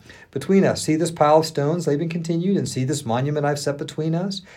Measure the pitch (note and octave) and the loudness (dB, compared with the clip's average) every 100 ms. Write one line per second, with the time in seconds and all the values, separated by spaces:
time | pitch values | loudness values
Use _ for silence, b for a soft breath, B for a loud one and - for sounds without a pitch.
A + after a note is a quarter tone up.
0 | B B B C3+ B2 G3 D3 G2 - D#3 | B B B -8 2 4 4 2 0 0
1 | E3 E3 D3 D#3 D#3+ - C#3+ E3+ D#3 C#3+ | 0 2 6 6 4 0 0 0 0 -2
2 | E3 E3+ E3 E3+ F#3 F#3 B2+ B2+ C3 C#3+ | -2 -4 -4 -2 0 0 -2 -2 -2 -2
3 | A2+ A#2+ C#3 D3 C#3+ D3 D3 C#3 - - | -2 -2 0 0 0 -2 -2 -4 -6 -4
4 | D#3 E3 G3 G3 - | -2 -2 -2 -6 -12